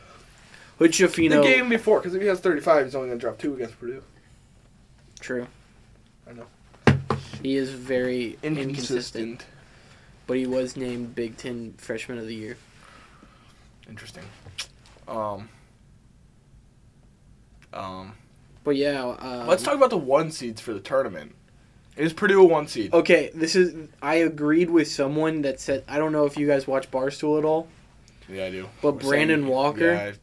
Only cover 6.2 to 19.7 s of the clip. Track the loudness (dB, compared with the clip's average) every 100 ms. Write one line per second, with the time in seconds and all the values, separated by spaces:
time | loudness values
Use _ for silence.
6.2 | -20 -20 -20 _ -20 0 2 2 -2 -8
7.2 | -8 -8 -2 -2 -4 -8 -4 -2 -2 -4
8.2 | -6 -8 -6 -6 -6 -6 -4 -4 -6 -8
9.2 | -10 -10 -18 -20 -20 -20 -20 -20 -20 -16
10.2 | -4 -4 -2 -2 -4 -6 -8 -8 -8 -8
11.2 | -8 -8 -12 -10 -12 -16 -10 -10 -8 -10
12.2 | -10 -10 -12 -14 -20 -20 -20 -20 -20 -20
13.2 | -20 -20 -20 -20 -20 -20 -20 -20 -20 -20
14.2 | -20 -20 -20 -16 -18 -18 -20 -20 -12 -8
15.2 | -6 -8 -14 -20 _ _ _ -20 _ _
16.2 | _ _ _ -20 _ _ _ _ -20 _
17.2 | -20 -20 _ -20 -18 -14 -12 -12 -16 -20
18.2 | _ _ -20 -8 -2 0 0 -2 -6 -8
19.2 | -10 -6 0 0 2